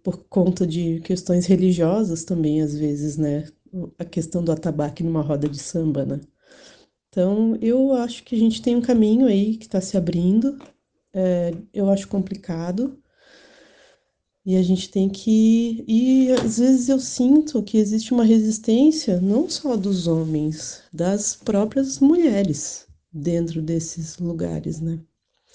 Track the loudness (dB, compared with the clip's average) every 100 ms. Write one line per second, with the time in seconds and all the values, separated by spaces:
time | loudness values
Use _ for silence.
0 | -8 -8 _ 0 2 2 -2 -2 -2 -4
1 | -4 -4 0 0 2 4 4 2 2 2
2 | 0 -4 -4 -2 0 0 -2 -2 -2 -2
3 | -4 -2 -2 -2 -6 -16 _ -12 -12 -12
4 | -10 -8 -6 -4 -2 -2 -2 -4 -4 -4
5 | -4 -2 -2 -2 -4 -6 -8 -4 -2 -2
6 | -4 -6 -10 _ _ -20 -20 -20 _ _
7 | _ -2 0 2 0 0 0 2 2 0
8 | -2 -8 -6 0 2 2 0 0 2 4
9 | 4 4 4 4 0 -2 -4 -6 -2 -2
10 | -2 0 2 2 0 -4 -12 _ _ _
11 | _ -2 0 0 -2 -6 -10 -2 0 0
12 | 0 -4 -4 -8 -8 -8 -4 -4 -4 -8
13 | _ _ _ -20 _ _ _ _ _ _
14 | _ _ _ _ -2 0 2 0 -2 -2
15 | -2 -2 0 4 4 4 0 -4 -2 2
16 | 4 4 4 2 0 2 4 4 2 0
17 | -2 0 4 4 2 -2 0 0 2 0
18 | 0 2 4 4 4 -2 0 4 4 4
19 | 0 0 2 0 0 -4 -4 -2 0 -2
20 | 0 0 0 -2 -2 -6 -10 -16 _ -6
21 | -2 -2 -4 -8 -2 -2 0 -2 -4 2
22 | 4 4 2 2 0 -2 -8 -14 -18 _
23 | _ -10 -4 -2 -2 -4 -4 -4 -6 -10
24 | -12 -8 -8 -6 -6 -6 -8 -6 -6 -8
25 | -12 _ _ _ _